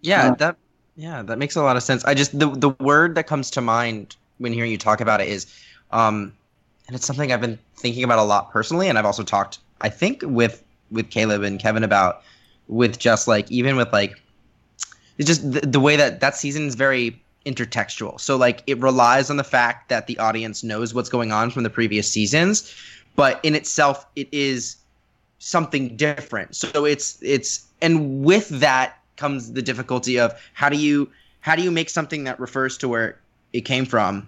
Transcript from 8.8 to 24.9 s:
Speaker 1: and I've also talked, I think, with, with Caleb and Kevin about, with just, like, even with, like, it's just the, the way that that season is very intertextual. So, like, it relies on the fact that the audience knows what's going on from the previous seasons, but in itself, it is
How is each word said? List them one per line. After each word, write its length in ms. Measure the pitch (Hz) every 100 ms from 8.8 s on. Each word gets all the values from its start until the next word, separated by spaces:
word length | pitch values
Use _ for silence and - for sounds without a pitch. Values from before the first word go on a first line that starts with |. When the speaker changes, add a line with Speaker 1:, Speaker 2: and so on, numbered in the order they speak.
| 196
Speaker 1:
and 80 | 117
I've 80 | 104
also 180 | 101
talked, 360 | 101 101 98 - _ _
I 80 | 110
think, 320 | - 185 269 -
with, 380 | 120 117 - _ _ _
with 180 | 110 107
Caleb 340 | 113 110 104
and 160 | 101 98
Kevin 240 | 110 110
about, 380 | 110 101 92 - _ _ _ _ -
with 320 | 113 120 113
just, 280 | 120 113 -
like, 220 | 107 101
even 240 | 123 131 131
with, 140 | 117
like, 280 | 104 101 - _ _ _ _ _ _ - - _ -
it's 100 | 151
just 240 | 160 147
the, 100 | 131
the 180 | 147 131
way 160 | 139 147
that 240 | 135 -
that 140 | 135 -
season 300 | 147 143 147
is 80 | 120
very 460 | 135 131 120 113 _ _ 143
intertextual. 720 | 127 117 117 104 - 107 -
So, 160 | - 135
like, 260 | 123 117 -
it 120 | 127
relies 500 | 131 127 120 131 135
on 80 | 143
the 60 |
fact 460 | 135 127 120 120 _
that 180 | 117 110
the 100 | 120
audience 440 | 110 113 113 101
knows 300 | 113 107 117
what's 160 | 120 113
going 220 | 123 117
on 200 | 107 117
from 120 | 123
the 60 | 113
previous 400 | - 113 104 101
seasons, 640 | 110 104 151 180 208 - - - - _ -
but 240 | 135 -
in 120 | 156 151
itself, 500 | - - 143 139 - -
it 120 | 135
is 460 | 147 139 127 117 - _